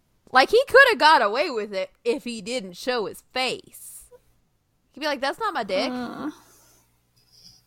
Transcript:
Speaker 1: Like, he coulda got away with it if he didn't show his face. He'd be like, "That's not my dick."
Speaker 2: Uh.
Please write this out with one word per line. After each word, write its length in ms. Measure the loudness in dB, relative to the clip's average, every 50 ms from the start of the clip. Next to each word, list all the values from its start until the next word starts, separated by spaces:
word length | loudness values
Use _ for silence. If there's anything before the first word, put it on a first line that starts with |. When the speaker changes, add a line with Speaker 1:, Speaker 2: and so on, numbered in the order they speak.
| _ _ _ _ _ _
Speaker 1:
Like, 200 | 2 2 2 4
he 100 | 4 2 4
coulda 300 | 6 8 8 8 8 6
got 240 | 4 6 6 6 6
away 280 | 4 2 0 -2 -2 -2
with 240 | -4 -6 -6 -6 -6
it 180 | -8 -8 -8 _ _ -4
if 200 | -4 -4 -4 -6
he 180 | -10 -12 -10
didn't 360 | -8 -8 -8 -8 -8 -10 -14
show 280 | -10 -6 -4 -4 -4 -4
his 180 | -6 -8 -14 -16 _ -6
face. 720 | -4 -4 -4 -6 -8 -12 -18 -20 -20 -20 -20 -20 -20 -20 _ -20 -20 _ _ _ _ _ _ _ _ _ _ _ _ _ _
He'd 80 | -12 -8
be 60 | -6
like, 140 | -4 -4 -4
"That's 180 | -4 -4 -4 -4
not 140 | -6 -6 -4
my 100 | -6 -6
dick." 260 | -4 -2 -2 -2 -4
Speaker 2:
Uh. 400 | -6 -8 -8 -10 -10 -10 -10 -12 -12 -14 _ _ _ _ _ _ _ _ _ _ _ _ _ _ _ _ _ _ _ _ -20 -20 -20 _ _